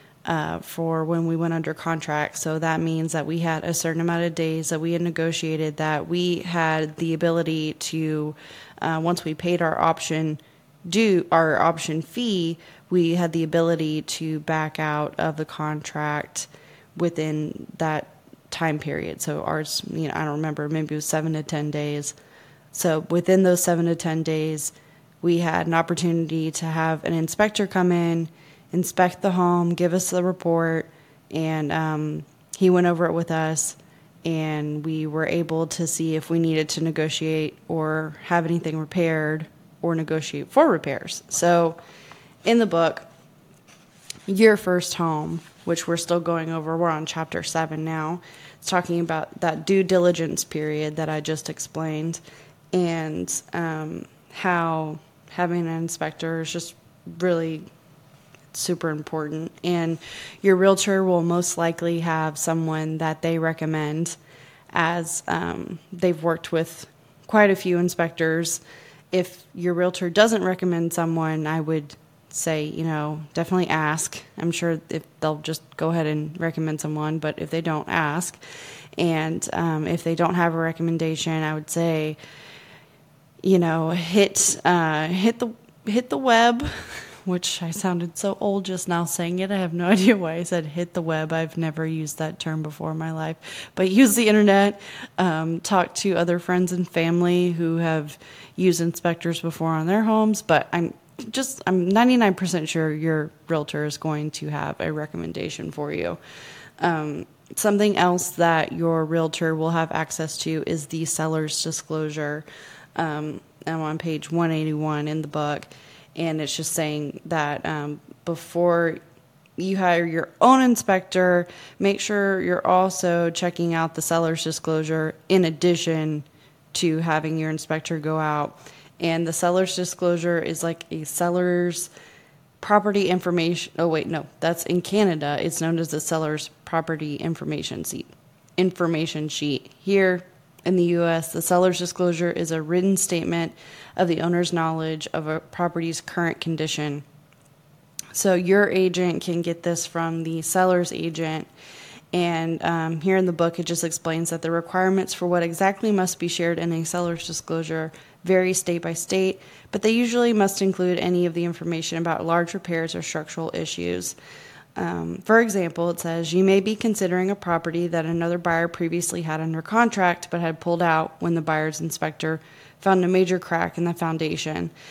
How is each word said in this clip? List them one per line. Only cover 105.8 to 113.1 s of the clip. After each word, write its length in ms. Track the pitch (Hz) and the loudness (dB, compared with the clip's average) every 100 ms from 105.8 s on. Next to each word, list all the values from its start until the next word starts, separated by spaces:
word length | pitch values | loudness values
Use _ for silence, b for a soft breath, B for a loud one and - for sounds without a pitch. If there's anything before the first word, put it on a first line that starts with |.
| 147 | -6
you. 260 | - - 165 B B B B B - | -4 -4 -6 B B B B B -4
Um, 460 | 170 165 151 143 - _ - | -2 -2 -4 -8 -12 _ -14
something 420 | - 214 202 208 196 | -2 2 4 4 4
else 340 | 180 180 - | 2 2 -2
that 420 | - 170 165 - | 0 2 4 0
your 320 | 165 165 165 | -2 0 0
realtor 500 | 156 165 160 160 165 | 0 0 0 0 -2
will 160 | 160 160 | 0 0
have 220 | 165 160 | 0 0
access 460 | - 156 - 160 - | -2 -4 -6 -6 -6
to 260 | - 160 - | -4 -4 -2
is 200 | 165 147 | -4 -4
the 180 | 165 | -6
seller's 580 | 160 - 160 160 151 - | -4 -2 -2 -2 -2 -4
disclosure. 800 | 165 156 - 156 156 151 147 151 156 B B B B - | -4 -6 -6 -4 -4 -4 -6 -6 -10 B B B B -6
Um, 440 | 160 | -4